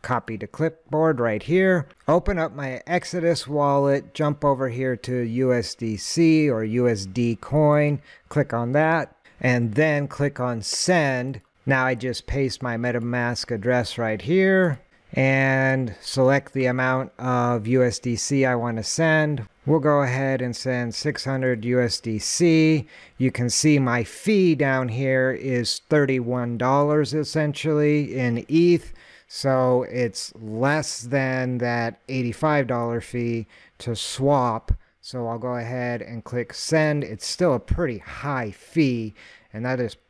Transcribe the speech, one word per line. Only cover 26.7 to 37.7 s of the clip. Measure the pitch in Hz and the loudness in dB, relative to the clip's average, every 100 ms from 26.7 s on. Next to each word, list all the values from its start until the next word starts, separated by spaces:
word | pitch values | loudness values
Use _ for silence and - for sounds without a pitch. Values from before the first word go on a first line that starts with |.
| 139 147 151 135 | 4 4 2 2
essentially | 151 143 156 151 143 156 151 147 151 147 127 | -2 -2 0 -2 -2 0 2 4 2 0 -2
in | 123 117 - | 0 -2 0
eth. | 156 175 170 - - - - _ | 4 6 4 0 -18 -20 -20 _
So | - 139 131 127 127 | -4 0 2 4 2
it's | 127 123 120 - - - | 0 -2 -2 -4 -14 -14
less | 110 110 131 156 - - | -10 -2 0 0 -2 -10
than | 117 139 131 131 127 127 | -4 -2 0 -2 -2 -2
that | 120 120 117 - - | -2 -2 -4 -6 -8
eighty-five | 131 120 110 156 147 123 | -4 -4 -2 0 2 0
dollar | 120 117 117 | -2 -2 -4
fee | - 123 120 117 107 - _ _ | -6 -6 -4 -4 -8 -18 _ _
to | - | -8
swap. | 113 - - 135 143 123 113 - - _ _ | -6 -6 -2 2 2 2 -2 -2 -2 _ _
So | - 127 117 | -12 -8 -6
I'll | 117 | -6
go | 123 | -4
ahead | 123 117 127 123 120 | -6 -6 -6 -4 -6
and | - 117 | -8 -12
click | - 123 117 | -6 -6 -6
send. | - - 160 156 147 | -8 -2 2 2 0
It's | 139 107 - | -4 -8 -8
still | - 180 | 0 0
a | 123 | 0
pretty | - | 0